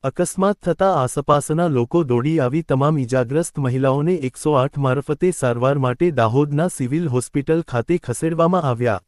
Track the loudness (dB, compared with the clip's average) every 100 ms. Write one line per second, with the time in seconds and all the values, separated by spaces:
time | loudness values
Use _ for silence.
0 | -4 -2 -2 0 0 0 -2 0 2 2
1 | 0 -2 -2 -2 0 0 0 0 0 0
2 | 2 0 2 0 0 -2 -2 0 2 0
3 | 0 -2 0 -2 -2 -4 -2 0 2 2
4 | 0 0 -2 -4 0 2 2 0 0 0
5 | -2 0 0 0 -2 0 0 2 0 2
6 | 0 2 2 2 2 0 -2 -2 -2 -2
7 | 0 -2 -2 -4 0 -2 0 -4 0 -2
8 | -2 -4 -2 0 0 0 0 0 -2 -2